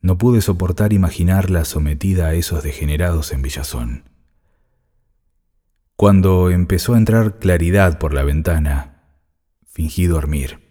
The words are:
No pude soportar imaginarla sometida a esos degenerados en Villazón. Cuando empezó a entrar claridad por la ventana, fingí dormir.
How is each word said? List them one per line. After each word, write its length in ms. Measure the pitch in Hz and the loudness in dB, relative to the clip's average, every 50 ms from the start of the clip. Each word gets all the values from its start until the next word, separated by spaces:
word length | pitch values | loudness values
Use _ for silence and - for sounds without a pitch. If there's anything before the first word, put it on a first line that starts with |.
No 160 | - 90 90 | 0 0 0
pude 240 | 90 - 123 123 113 | 2 2 2 2 2
soportar 520 | 101 - 95 87 92 87 82 - 107 104 104 | 2 0 -2 -2 -2 -4 -2 -2 0 2 2
imaginarla 720 | 98 92 82 - - 85 87 92 95 92 92 92 85 78 | 2 2 0 0 0 0 2 2 2 2 2 0 -2 -2
sometida 640 | - - 78 76 76 73 73 - 95 95 92 85 80 | -2 -4 -4 -2 -2 -4 -2 -2 -2 0 0 0 0
a 60 | 78 | 0
esos 280 | 85 85 - 85 78 73 | -2 -2 -2 -4 -4 -4
degenerados 720 | 76 69 - - 73 76 76 87 87 85 80 76 - - | -6 -8 -4 -4 -4 -2 -2 -2 0 -2 -2 -4 -4 -6
en 100 | 67 67 | -6 -6
Villazón. 640 | 69 - - 71 - - 62 58 60 58 - _ _ _ _ _ _ _ _ _ _ _ _ _ _ _ _ _ _ _ _ _ _ _ _ _ _ _ _ _ _ _ _ _ _ _ _ _ _ _ | -6 -6 -8 -10 -8 -8 -8 -8 -8 -8 -10 _ _ _ _ _ _ _ _ _ _ _ _ _ _ _ _ _ _ _ _ _ _ _ _ _ _ _ _ _ _ _ _ _ _ _ _ _ _ _
Cuando 540 | - - 101 98 95 92 95 95 90 90 90 | 0 2 4 4 6 4 4 4 4 4 2
empezó 440 | 90 87 90 87 95 87 - - 120 | 2 0 0 0 0 -2 0 2 2
a 40 | 117 | 2
entrar 420 | 113 110 113 113 110 107 95 - | 4 4 4 2 2 0 -2 -2
claridad 580 | - 95 90 85 85 85 90 101 98 92 80 - | 0 0 2 2 2 2 2 4 4 2 2 -2
por 160 | - 76 73 | -4 -4 -2
la 80 | 69 67 | -2 -2
ventana, 800 | 71 71 78 76 90 85 80 76 73 69 67 67 67 - _ _ _ _ _ _ _ _ _ _ _ _ _ _ | 0 -2 -2 0 0 0 0 0 0 -2 -4 -6 -8 -18 _ _ _ _ _ _ _ _ _ _ _ _ _ _
fingí 400 | _ - - 80 76 - - 90 | _ -8 -6 -6 -6 -2 -2 0
dormir. 600 | 87 85 80 73 73 73 73 67 64 - - _ _ | 0 0 0 -2 -2 -4 -4 -6 -8 -12 -16 _ _